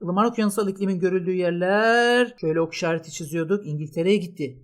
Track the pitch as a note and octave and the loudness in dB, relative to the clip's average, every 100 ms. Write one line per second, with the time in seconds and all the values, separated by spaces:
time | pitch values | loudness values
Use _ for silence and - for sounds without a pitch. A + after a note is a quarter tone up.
0 | E3+ F#3 A#3 A#3 G#3 A3 G3 G3 G3 F#3 | -4 0 0 2 -2 0 -4 -2 -2 0
1 | F#3 F#3 F3 F#3 F3 F3 F3+ G#3 A3+ A#3 | 0 0 -2 0 0 0 2 2 4 4
2 | A#3+ A#3+ A#3+ - D#3+ D#3+ E3 - E3 E3 | 4 4 2 0 -2 0 0 -2 -2 -2
3 | D#3+ - D3 E3 E3 G3+ D#3 D3+ D3+ E3 | -6 -12 -6 -4 0 -2 -2 -6 -6 -2
4 | F3+ G#3 F3 - C3+ - | 2 2 0 -6 -8 -8